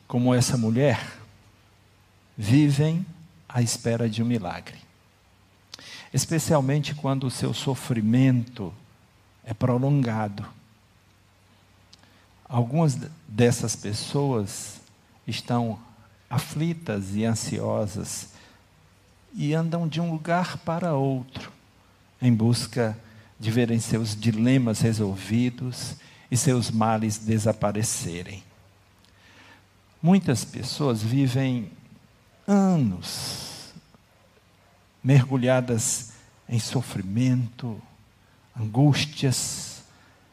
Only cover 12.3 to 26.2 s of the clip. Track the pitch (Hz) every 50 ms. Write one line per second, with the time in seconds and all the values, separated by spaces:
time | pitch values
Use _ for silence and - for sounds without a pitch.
12.3 | _ _ - - 131 120 120 117 135 165 165 151 123 120 117 - - - - -
13.3 | 107 110 120 120 113 - - - - - - 98 107 - - - - 143 143 139
14.3 | 127 110 101 101 - - - - - - - - _ _ _ _ _ _ _ -
15.3 | 113 - - - 123 120 117 113 107 - - - - - - _ _ _ _ -
16.3 | - 123 - - - 147 160 170 165 165 - - 107 98 98 95 101 104 110 113
17.3 | 113 110 - - - 104 107 110 107 110 110 95 - 98 87 - - - - -
18.3 | - - - - - _ _ _ _ _ _ _ _ _ _ _ _ _ _ _
19.3 | 277 202 151 143 151 160 165 165 160 170 170 156 139 160 170 170 160 156 151 170
20.3 | 170 180 180 - - - - 175 165 175 180 170 151 135 139 139 135 127 123 -
21.3 | - - - - - _ _ _ _ _ _ _ _ _ _ _ _ - 127 123
22.3 | 117 107 113 117 120 - - - - 127 117 110 107 - - - - - - -
23.3 | _ - 110 110 110 123 123 113 117 113 110 - - 110 113 107 104 107 110 117
24.3 | 107 107 117 123 131 135 123 113 107 - 120 113 110 104 107 98 98 98 - -
25.3 | 110 117 123 123 123 - 127 127 120 - - - - - - - - -